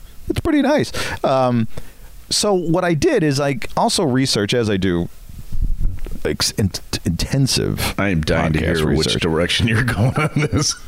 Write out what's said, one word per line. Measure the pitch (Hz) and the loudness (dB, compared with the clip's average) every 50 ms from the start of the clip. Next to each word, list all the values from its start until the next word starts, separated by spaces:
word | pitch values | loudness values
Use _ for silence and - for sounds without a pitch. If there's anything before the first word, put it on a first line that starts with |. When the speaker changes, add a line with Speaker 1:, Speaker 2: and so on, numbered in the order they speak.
| - - - - - - | -18 -18 -16 -10 -8 -6
Speaker 1:
it's | - - | -4 -4
pretty | - 349 311 294 262 | -2 0 2 2 4
nice. | 254 302 277 120 - - - - - - - - | 4 2 2 2 0 -2 -4 -6 -6 -4 -2 0
Um, | - 135 131 127 127 123 117 113 - - - - - - - - - - - - - | 2 2 2 4 2 2 2 0 0 -2 -4 -6 -8 -12 -16 -18 -18 -16 -16 -10 -6
so | - - - 208 196 | -4 -2 0 2 2
what | 180 165 156 165 185 175 | 2 2 2 0 2 2
I | 175 175 | 2 2
did | 143 - 339 302 220 | 2 2 2 4 4
is | 156 151 139 135 | 4 2 2 2
I | 147 143 139 120 - - - | 0 0 -2 -2 -4 -4 0
also | - 190 233 - - 185 | 0 0 2 2 2 0
research, | 139 120 131 135 127 - 113 101 101 127 | 2 2 2 2 2 2 0 0 2 2
as | 123 117 104 | 2 2 2
I | 104 92 | 2 2
do, | 90 95 87 85 87 - - - - - - - - - - - - - - - - - - - - - - - - | 2 2 2 2 0 -2 -6 -10 -16 -14 -14 -12 -6 -2 0 2 2 4 2 2 2 2 2 0 -2 -4 -4 -4 -2
ex-, | 80 76 - - - | -2 -2 -2 -4 -4
in-, | - - 104 90 - - - - - - - | -2 0 -2 -2 -2 -4 -8 -8 -8 -4 -2
intensive | - 82 82 - - - 139 139 123 - - 50 - - - - - - - | -2 -2 -2 -2 -2 0 0 2 2 0 0 -2 -2 -2 -2 -4 -4 -2 -2
Speaker 2:
I | 98 101 | 0 0
am | 92 80 | 0 0
dying | 78 80 82 82 80 82 80 | 0 0 0 0 2 0 0
to | 80 | 0
Speaker 1:
podcast | - 85 85 80 | 0 0 0 0
Speaker 2:
hear | 78 76 | 2 2
which | 71 71 78 | 2 2 0
Speaker 1:
research. | - - - | 0 0 0
Speaker 2:
direction | - 85 80 80 87 87 - - - 117 | 0 0 0 0 0 0 0 0 2 2
you're | 113 107 127 | 2 2 0
going | 120 - 85 110 131 - | 0 0 2 0 0 2
on | 151 151 147 - | 0 -2 0 0
this. | 143 147 143 - 139 151 - - - - | 0 0 0 0 0 0 -2 -4 -6 -10